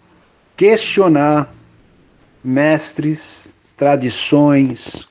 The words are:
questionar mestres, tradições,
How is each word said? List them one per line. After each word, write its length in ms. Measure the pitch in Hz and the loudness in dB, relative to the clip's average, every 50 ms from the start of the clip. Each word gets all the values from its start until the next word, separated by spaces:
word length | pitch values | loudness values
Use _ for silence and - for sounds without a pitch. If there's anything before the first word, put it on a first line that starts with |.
| _ _ _ _ _ _ _ _ _ _ _ | _ _ _ _ _ _ _ _ _ _ _
questionar 960 | - 185 202 220 214 - - - 202 190 180 156 143 143 147 151 147 143 - - - - _ _ _ _ _ _ _ _ _ _ _ _ _ _ _ - | 0 2 2 2 2 0 -2 0 0 2 2 2 2 2 2 2 0 -2 -4 -8 -20 -20 _ _ _ _ _ _ _ _ _ _ _ _ _ _ _ -8
mestres, 1080 | 127 127 139 147 156 156 - - - - - 151 151 156 151 - - - - - - - _ _ _ _ | -4 -2 0 2 2 0 0 -2 -6 -8 -6 -4 -4 -4 -6 -8 -14 -16 -18 -20 -20 -20 _ _ _ _
tradições, 1300 | - 139 143 143 135 127 123 110 - - - - 143 147 147 143 139 139 131 123 117 - - - - - - | -2 0 0 0 0 -2 -4 -6 -6 -4 0 2 2 4 4 4 4 2 0 -2 -6 -12 -16 -16 -16 -18 -20